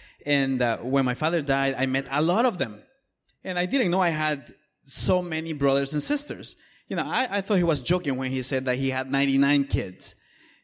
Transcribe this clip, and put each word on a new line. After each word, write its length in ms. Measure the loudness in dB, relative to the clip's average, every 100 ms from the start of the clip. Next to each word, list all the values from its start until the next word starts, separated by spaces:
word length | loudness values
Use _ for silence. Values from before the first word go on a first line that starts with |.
| -20 -10
And, 380 | 0 2 2 2
uh, 160 | 0 0
when 260 | 0 2
my 120 | 2 0
father 260 | 0 0
died, 340 | 0 0 0 0
I 100 | -2
met 200 | -2 -2
a 100 | 0
lot 240 | 2 2 2
of 140 | 0
them. 200 | -4 -6 -20 _ _ _ _ _
And 140 | -6 -4
I 80 | 0
didn't 240 | 2 2
know 100 | 2
I 100 | 2
had 440 | 0 -2 -2 -8 -20 _ _ -10
so 360 | -4 2 2
many 300 | 2 -4 -4
brothers 420 | 0 2 2 2
and 80 | 0
sisters. 540 | 0 0 -4 -8 -10 -12 _ _ -8
You 80 | -4
know, 80 | -2
I, 320 | -2 -2 -2
I 40 |
thought 160 | 0 2
he 60 |
was 180 | 2 0
joking 360 | 0 0 0 -4
when 140 | -2
he 120 | -4
said 220 | -2 -2 0
that 120 | 0
he 140 | 0
had 200 | -2 -2
ninety-nine 540 | 0 2 4 4 4 2
kids. 500 | -2 -2 -8 -16 -16 _ _ _ _